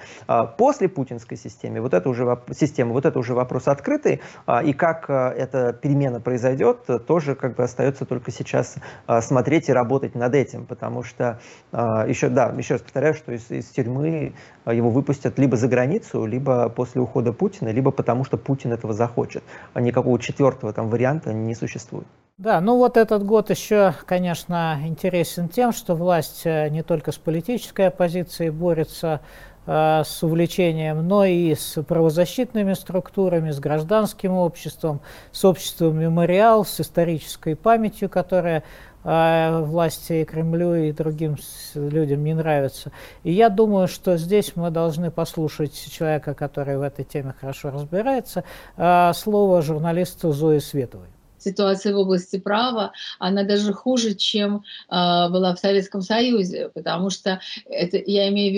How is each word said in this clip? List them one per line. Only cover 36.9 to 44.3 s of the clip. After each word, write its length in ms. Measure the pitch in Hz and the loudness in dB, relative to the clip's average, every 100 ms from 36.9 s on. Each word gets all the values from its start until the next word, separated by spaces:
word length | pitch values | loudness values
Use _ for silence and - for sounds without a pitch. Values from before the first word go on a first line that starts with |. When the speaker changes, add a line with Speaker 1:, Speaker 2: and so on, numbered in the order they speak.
| - 170 160 - - - 156 | 0 0 0 -6 -8 -4 -2
Speaker 2:
памятью, 520 | 220 226 220 - 196 | 2 2 2 -4 -4
которая, 560 | 190 175 185 170 160 - - - - | -2 0 0 0 -2 -4 -14 -20 -12
э, 560 | 165 160 165 165 160 165 | 0 4 4 4 4 2
власти 640 | 147 165 165 - - 165 | 0 0 0 -2 -4 -2
и 20 | |
Кремлю, 500 | 151 156 165 165 175 | -2 -2 -2 0 0
и 180 | 170 156 | 2 0
другим 440 | 151 156 151 156 143 | -2 -4 -2 -2 -4
с-, 380 | - - - | -8 -16 -14
людям 500 | 147 143 151 151 143 | -8 -4 0 0 0
не 80 | 147 | 0
нравится. 580 | 160 160 147 135 - - - - - | -2 0 0 0 -4 -14 -16 -20 -8
И 100 | 170 | 0
я 180 | 180 226 | 4 6
думаю, 360 | 196 220 202 180 | 6 4 4 2
что 300 | - - 175 | 0 0 0
здесь 360 | 165 | 2